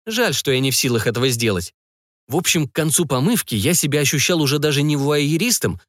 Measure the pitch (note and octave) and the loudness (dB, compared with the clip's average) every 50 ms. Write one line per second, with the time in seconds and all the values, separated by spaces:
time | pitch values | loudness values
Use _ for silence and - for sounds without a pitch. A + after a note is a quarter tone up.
0 | _ A3 A3 A#3+ A#3+ F#3+ C3+ - - C#3+ C3 B2+ C3+ C3+ B2 - - B2+ A#2+ A2 | _ -6 -2 0 0 0 0 0 0 0 0 2 2 0 0 0 0 0 0 0
1 | G2+ B2 A2 A#2+ B2+ C3+ B2 A#2 A#2 A2 G2 F2+ F2 - - _ _ _ _ _ | 0 -2 0 0 0 0 0 0 0 0 0 0 -4 -6 -12 _ _ _ _ _
2 | _ _ _ _ _ - A#2+ F3+ F3 - - E3+ D3+ A#2+ - - D3+ D#3 - - | _ _ _ _ _ -4 -4 -2 0 0 0 0 0 0 -2 -2 0 0 0 0
3 | F3 C3 C3+ B2 C3+ G3 B3 F3+ - - A#2+ G#2 F#2+ D3 F3+ - - D3 C3+ D3 | 0 0 0 0 2 2 0 0 -2 -2 -2 -2 0 0 2 0 0 0 0 0
4 | C#3+ C#3 - C#3 - - F3+ E3 D3 C3 C#3+ D3+ D3 D3+ C#3 C#3+ C#3+ D3+ D3 C#3+ | 0 0 0 0 0 0 2 2 2 2 0 0 0 0 2 2 2 2 0 0
5 | C#3 C#3+ D3 D3 D3 D3 D#3+ D#3+ G#3 B3 A#3 - - G#2 E2 E2+ - | 0 0 0 0 2 0 0 0 0 0 0 0 0 -2 -4 -6 -10